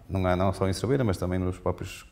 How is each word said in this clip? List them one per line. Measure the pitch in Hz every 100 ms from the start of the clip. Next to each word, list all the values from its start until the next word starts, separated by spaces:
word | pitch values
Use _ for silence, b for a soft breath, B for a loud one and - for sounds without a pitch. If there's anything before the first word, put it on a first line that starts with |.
| -
não | 95 92
há |
não | 90 98
só | 92 95
em |
Cerveira, | 92 117 139
mas | 117 92
também | 90 92
nos | 90 90
próprios | - - 95 - -